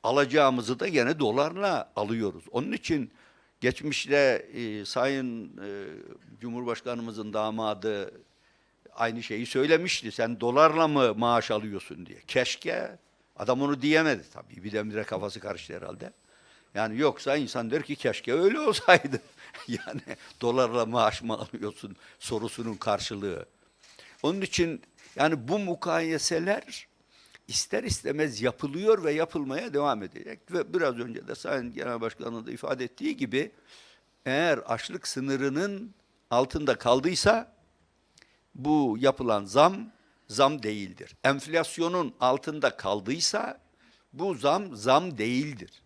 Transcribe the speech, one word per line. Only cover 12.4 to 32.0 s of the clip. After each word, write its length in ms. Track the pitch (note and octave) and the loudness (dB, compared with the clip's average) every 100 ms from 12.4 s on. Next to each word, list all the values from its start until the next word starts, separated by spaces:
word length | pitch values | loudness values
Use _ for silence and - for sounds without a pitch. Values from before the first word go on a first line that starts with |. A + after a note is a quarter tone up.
| B2 - - - - - _ _ _ _ | 0 -2 -4 -4 -6 -12 _ _ _ _
Adam 260 | G#2 B2+ | 0 2
onu 200 | C#3+ C#3+ | 2 0
diyemedi 420 | C#3 D#3 D#3+ A2+ - | 4 4 4 0 -4
tabii. 320 | - - - | -20 -18 -12
Birdenbire 380 | G2 G#2 G#2+ G#2+ | -6 -4 -4 -6
kafası 380 | G#2 G#2 G2+ G2+ | -4 -4 -6 -8
karıştı 360 | G2+ F#2 - F2+ | -8 -10 -10 -12
herhalde. 360 | - - - _ _ _ _ _ _ | -12 -12 -16 _ _ _ _ _ _
Yani 240 | G2+ A2 A2 | -4 -2 2
yoksa 380 | D3 - - C#3+ | 0 2 -2 0
insan 340 | A#2+ B2 A2+ | 0 -4 -2
der 120 | B2 | -4
ki, 140 | - C#3+ | -4 -2
"Keşke 380 | B2+ G#2+ - | -2 -2 -2
öyle 260 | C3+ F#3+ A#3+ | 4 4 4
olsaydı." 600 | A3 G#3 - F3+ C#3+ B2+ - | 0 2 8 8 6 -6 -6
<laughs> 60 | - - - - | -20 -20 -18 -8
Yani 320 | A#2 - - - - - - | -8 -6 -12 -10 -14 -14 -4
dolarla 460 | A#2+ B2 B2 A#2+ A2 | 0 4 2 2 0
maaş 360 | A#2+ G#2+ - | 4 4 2
mı 100 | A2+ | -6
alıyorsun 640 | G#2+ G#2+ A#2 G#2 - G2+ F#2 - - | -6 -6 -8 -10 -10 -16 -16 -20 -16
sorusunun 560 | - A2+ A2 - A#2 | -6 -4 -4 -6 -8
karşılığı. 720 | G2+ - G2+ - G2+ G2+ E2+ - _ _ _ _ - - - | -4 0 0 -2 -6 -6 -6 -10 _ _ _ _ -20 -20 -4
Onun 180 | C#3+ G3 | -2 -2
için 420 | F#3+ - E3+ D#3 _ _ - - | -4 0 0 -2 _ _ -18 0
yani 320 | D3+ D#3 A#2 | 2 2 -2
bu 100 | G#3 | -2
mukayeseler 1300 | G3 E3+ F3+ E3 E3 D#3+ - E3 F3 G#3 - - - _ _ _ _ - - | -2 -4 0 0 0 -2 0 0 0 -2 -2 -16 -18 _ _ _ _ -20 -8
ister 360 | - - G#3 | -6 -2 -4
istemez 580 | A#3 - C3 D3 D3+ G#2+ | -2 -4 -2 0 -2 2
yapılıyor 640 | A#2+ - D3 D3+ G#3+ G#3+ | -2 0 -6 0 2 4
ve 80 | D#3+ | 4
yapılmaya 640 | D3+ E3 E3+ C3+ C#3 A#3 | 0 0 -2 -4 -4 -2
devam 280 | C#3+ C#3+ A2+ | 0 2 0
edecek. 500 | F#2+ - - - _ | -4 -12 -14 -16 _
Ve 220 | F3 D#3 | -4 -2
biraz 240 | F3 D3+ A#2+ | 0 0 0
önce 300 | A#2+ A2+ - | -6 -10 -10
de 60 | |
Sayın 380 | A2+ - C#3 A#2+ | -8 -4 -4 -4
Genel 280 | A2+ B2 A#2 | -6 -6 -4